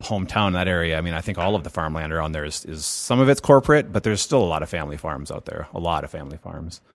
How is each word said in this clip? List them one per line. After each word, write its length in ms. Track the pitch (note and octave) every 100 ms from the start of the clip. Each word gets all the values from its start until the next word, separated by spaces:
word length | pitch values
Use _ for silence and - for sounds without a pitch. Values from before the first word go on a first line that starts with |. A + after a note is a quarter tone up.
hometown, 500 | - G#2 F#2 G#2+ G2+
that 140 | F2+ F#2
area. 300 | F2 E2 D#2+
I 20 |
mean, 140 | E2+
I 60 | E2
think 180 | G#2+ F2
all 160 | F2+ G#2
of 80 |
the 60 | -
farmland 420 | - D#2 D#2+ D#2
around 200 | D#2+ D#2
there 120 | D#2
is, 200 | D2+ -
is, 200 | - D#2
some 340 | - - - B2
of 80 | C3
it's 120 | C#3
corporate, 520 | - C#3 C3+ D3 -
but 100 | G2+
there's 180 | A2 G#2
still 220 | - C#3
a 40 | F2+
lot 160 | D#2
of 60 | D2+
family 280 | F2 D2 D2
farms 340 | E2 C#2 D2+
out 160 | D2 -
there. 220 | - D#2
A 40 | -
lot 240 | E2+ D#2
of 60 | C#2
family 280 | D#2+ C#2+ D#2+
farms. 420 | - D2+ E2 - _